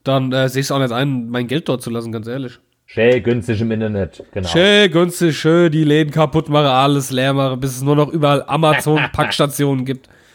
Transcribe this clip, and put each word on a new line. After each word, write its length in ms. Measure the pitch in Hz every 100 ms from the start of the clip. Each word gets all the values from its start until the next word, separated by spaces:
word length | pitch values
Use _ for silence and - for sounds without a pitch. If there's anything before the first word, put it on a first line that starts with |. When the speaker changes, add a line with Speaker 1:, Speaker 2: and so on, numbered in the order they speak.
| -
Speaker 1:
dann, 260 | 135 131
äh, 160 | 131 131
seh 140 | 131
ich's 100 | 139
auch 80 | 139
nicht 140 | 127
ein, 340 | 117 143 127 117
mein 180 | 123 123
Geld 200 | 151 -
dort 140 | 127
zu 80 | 123
lassen, 240 | 117 113
ganz 140 | 113 113
ehrlich. 320 | 131 127 - _ _ _
Speaker 2:
Schön 340 | - 117 127
günstig 360 | 120 120 110 107
im 120 | 113
Internet, 520 | 110 110 104 87 - -
genau. 160 | 101 92
Speaker 1:
Schön 420 | 165 196 208 202
günstig, 440 | 160 175 175 170 139
schön 340 | 156 170 175
die 120 | 151
Läden 280 | 151 151 151
kaputt 340 | 147 151 160 151
machen, 180 | 147 143
alles 420 | 127 143 143 135
leer 220 | 127 135
machen, 260 | 139 135 127
bis 120 | 135 123
es 40 |
nur 140 | 139 147
noch 120 | 143
überall 340 | 165 143 139
Speaker 2:
<laughs> 40 | -
Speaker 1:
Amazon-Packstationen 1400 | 147 156 139 151 151 151 - 117 - 143 139 143 135 127
gibt. 220 | 127 - - _